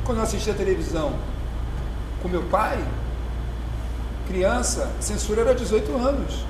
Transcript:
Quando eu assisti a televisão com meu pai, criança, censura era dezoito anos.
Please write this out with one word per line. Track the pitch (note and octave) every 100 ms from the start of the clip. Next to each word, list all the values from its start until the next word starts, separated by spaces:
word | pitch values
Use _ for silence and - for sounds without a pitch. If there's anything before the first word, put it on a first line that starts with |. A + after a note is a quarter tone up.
Quando | - A3+
eu |
assisti | A3 G3 -
a |
televisão | G3+ F#3+ F#3 - D#3+ D3 B2 - - - - - - - - - -
com | F3+
meu | F3
pai, | E3 F#3+ G#3+ B2+ - - - - - - - - - - - - - - -
criança, | F#3 F#3 B3 - - - -
censura | - G#3 - G#3+
era | A#3+ B3+
dezoito | G#3+ G#3+ -
anos. | C#4 B3 C#4 - - -